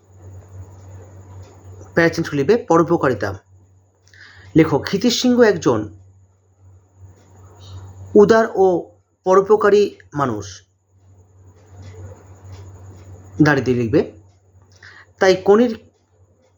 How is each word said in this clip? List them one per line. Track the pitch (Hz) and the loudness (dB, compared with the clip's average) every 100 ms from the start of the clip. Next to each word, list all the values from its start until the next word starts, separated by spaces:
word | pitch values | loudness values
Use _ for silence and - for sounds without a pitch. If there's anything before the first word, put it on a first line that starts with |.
| _ - 95 - 95 95 - 98 - - - - - - - - - - - | _ -20 -20 -20 -20 -20 -20 -20 -20 -20 -20 -20 -20 -20 -20 -20 -20 -20 -8
প্যারা | - 165 | 0 0
চেঞ্জ | 165 165 | 0 -6
করে | 143 | -4
লিখবে, | 135 233 | -2 -2
পরোপকারিতা। | - 165 160 170 139 113 104 95 _ _ _ _ _ _ _ - - - - | 0 0 0 0 -2 -4 -6 -10 _ _ _ _ _ _ _ -20 -20 -20 -4
লেখো, | 156 156 143 | 0 2 0
ক্ষিতিশ | - 196 247 233 | -4 -4 -2 -2
সিংহ | 254 247 | 0 2
একজন | 226 175 151 113 98 - _ _ _ _ _ _ _ - _ _ - - _ - - - - - - - - | 2 2 -2 -2 -4 -14 _ _ _ _ _ _ _ -20 _ _ -20 -20 _ -20 -20 -20 -20 -20 -20 -20 0
উদার | 208 196 - 175 | 4 6 4 0
ও | 180 190 170 - _ _ _ | 0 0 0 -6 _ _ _
পরোপকারী | 180 190 196 214 208 202 202 - _ | 0 2 4 2 4 2 2 -4 _
মানুষ। | 143 135 107 95 - _ _ _ _ _ _ _ _ - - _ - - - - - - - - - - - - - - - - - | -6 -4 -6 -10 -18 _ _ _ _ _ _ _ _ -20 -20 _ -20 -20 -20 -20 -20 -20 -20 -20 -20 -20 -20 -20 -20 -20 -20 -8 0
দাঁড়িয়ে | 151 139 | 2 2
দিয়ে | 123 123 | -2 -2
লিখবে, | 113 147 247 - _ _ _ _ _ _ - - - - | -2 -2 -4 -10 _ _ _ _ _ _ -20 -20 -16 -2
তাই | 190 185 | 0 0
কোনির | 196 208 240 220 _ _ _ _ _ _ _ | 2 2 2 -4 _ _ _ _ _ _ _